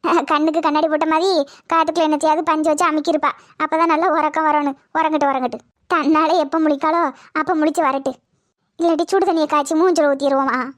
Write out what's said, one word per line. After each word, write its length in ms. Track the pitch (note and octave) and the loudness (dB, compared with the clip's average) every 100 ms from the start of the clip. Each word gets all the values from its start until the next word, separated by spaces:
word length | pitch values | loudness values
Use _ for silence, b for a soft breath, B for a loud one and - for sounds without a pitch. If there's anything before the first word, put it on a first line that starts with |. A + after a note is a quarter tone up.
| - | 0
அஹ், 160 | E4+ | -2
கண்ணுக்கு 360 | C#4+ D4+ D#4 D#4 | 0 -2 0 0
கண்ணாடி 280 | D#4+ D4 D#4+ | 0 0 0
போட்ட 180 | D4+ D#4+ | 0 0
மாதிரி 240 | D#4 F#4 F4 C#4 B _ | 0 0 0 -2 B _
காதுக்குள்ள 400 | E4 D#4+ E4+ D#4 | -2 0 0 0
என்னத்தையாவது 340 | D4+ D#4 D#4 | 0 0 0
பஞ்சு 280 | E4 D#4 D#4 | 0 0 0
வச்சு 160 | D4+ F4 | 2 0
அமுக்கியிருப்பா. 460 | D4+ D4+ D#4 D4+ - B _ | 0 0 0 0 -4 B _
அப்பதான் 340 | D#4 D#4+ E4 | -4 0 2
நல்லா 160 | D#4 F4+ | 2 2
உறக்கம் 380 | D#4+ D4+ D#4 D#4 | 0 0 0 0
வரணும். 320 | D4 C#4+ C4+ _ | 0 -2 -6 _
உறங்கட்டு, 340 | D#4 D#4+ D#4 C#4+ | -4 -2 0 0
உறங்கட்டு. 320 | C4+ B3+ A#3 _ _ _ | 0 -4 -8 _ _ _
தன்னாலே 480 | E4+ C#4+ D#4 D#4 F4 | -2 2 2 2 2
எப்ப 220 | C#4+ E4 | 0 0
முழிக்காளோ 420 | D#4 C#4+ D#4 E4+ D#4 C4 B | 0 0 0 0 -2 -6 B
அப்ப 220 | D#4 E4 E4 | -6 -2 0
முழிச்சு 260 | D4+ D#4 | 0 0
வரட்டு. 300 | D4 C4+ C4+ C4 _ _ _ _ _ _ | 0 -2 -6 -10 _ _ _ _ _ _
இல்லாட்டி 240 | E4+ D#4+ E4 | 0 0 0
சுடு 180 | F#4+ F4 | 0 2
தண்ணியை 220 | E4 D4+ | 0 0
காய்ச்சி 280 | D4+ C#4+ D#4 | -2 0 0
மூஞ்சில 340 | F4+ E4 D4 | 2 2 0
ஊத்திடுவோமா? 480 | C#4 C#4 C4+ C4+ B3 B3+ | 0 0 0 0 -4 -6